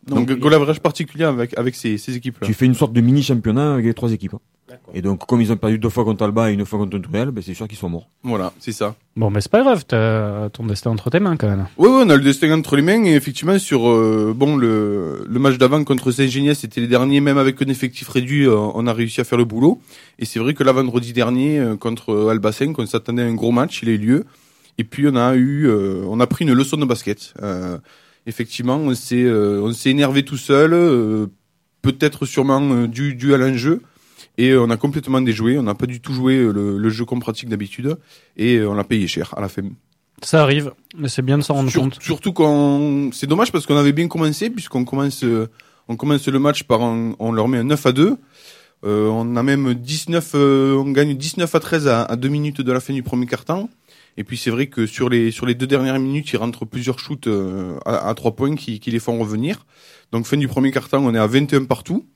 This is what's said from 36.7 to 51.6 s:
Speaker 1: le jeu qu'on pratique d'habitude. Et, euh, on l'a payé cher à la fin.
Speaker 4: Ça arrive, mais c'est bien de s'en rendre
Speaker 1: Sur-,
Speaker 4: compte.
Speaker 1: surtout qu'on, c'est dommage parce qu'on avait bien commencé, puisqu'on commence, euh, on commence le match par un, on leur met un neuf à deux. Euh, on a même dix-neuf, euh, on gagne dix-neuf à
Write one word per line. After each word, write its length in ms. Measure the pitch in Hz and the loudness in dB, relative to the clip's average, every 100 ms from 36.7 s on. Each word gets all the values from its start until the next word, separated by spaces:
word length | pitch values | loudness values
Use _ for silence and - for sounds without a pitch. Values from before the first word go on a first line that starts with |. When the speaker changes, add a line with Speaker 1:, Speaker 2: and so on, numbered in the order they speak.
| 101 | -2
Speaker 1:
le 100 | 110 | -2
jeu 140 | 110 | -2
qu'on 140 | 117 123 | -6 -6
pratique 300 | 117 110 120 | -6 -8 -8
d'habitude. 480 | 107 101 - 131 151 _ - _ - | -8 -8 -8 -6 -6 _ -20 _ -4
Et, 200 | 110 120 | 2 2
euh, 120 | 107 | 2
on 40 | |
l'a 100 | 101 | -2
payé 220 | 98 113 90 | -2 -2 -2
cher 260 | - 80 - | -4 -8 -8
à 40 | |
la 80 | 98 | -8
fin. 140 | - 98 - _ _ _ _ | -8 -10 -12 _ _ _ _
Speaker 4:
Ça 200 | - 160 | 0 4
arrive, 300 | 147 143 147 - _ 165 | 4 2 -2 -12 _ -8
mais 100 | 139 | -6
c'est 140 | - | -4
bien 160 | 131 143 | 0 0
de 40 | |
s'en 120 | 143 | 0
rendre 160 | 143 131 | 0 0
Speaker 1:
Sur-, 120 | 120 | 0
Speaker 4:
compte. 160 | 131 - | 0 -4
Speaker 1:
surtout 300 | - 156 202 | -6 -4 -4
qu'on, 760 | 175 156 147 143 143 147 143 139 | 2 4 4 2 2 0 0 -2
c'est 140 | - 143 | -6 -2
dommage 260 | 165 226 | 0 2
parce 140 | 175 - | -2 0
qu'on 100 | 147 | 2
avait 140 | 143 | 4
bien 140 | 143 170 | 2 -2
commencé, 440 | 165 156 147 220 | 0 -2 -2 -6
puisqu'on 340 | 240 - 127 | -6 -6 -4
commence, 400 | 123 135 143 135 | -4 -2 -4 -2
euh, 240 | 123 113 110 _ _ _ - | -2 0 -2 _ _ _ -12
on 80 | 117 | -6
commence 320 | 143 147 143 | -2 0 0
le 100 | 135 | 0
match 260 | 143 147 | 2 0
par 180 | - 113 | 0 0
un, 320 | 117 113 113 - | 2 -2 -4 -4
on 140 | 113 | -2
leur 160 | 110 113 | 0 0
met 80 | 127 | 0
un 60 | |
neuf 220 | 123 147 139 | 0 0 0
à 60 | |
deux. 240 | 127 180 262 _ _ - - _ _ | 4 2 2 _ _ -20 -20 _ _
Euh, 240 | 104 104 107 | -4 0 0
on 260 | 110 117 120 | 0 -2 0
a 60 | |
même 300 | 131 139 135 | 2 2 0
dix-neuf, 580 | 120 123 156 - 170 165 | -2 -6 -8 -2 -4 -2
euh, 400 | 143 143 135 135 | 2 4 4 2
on 160 | 135 139 | 0 0
gagne 220 | 135 147 135 | 0 0 0
dix-neuf 380 | 151 - 170 | -6 -4 0
à 60 | 165 | 0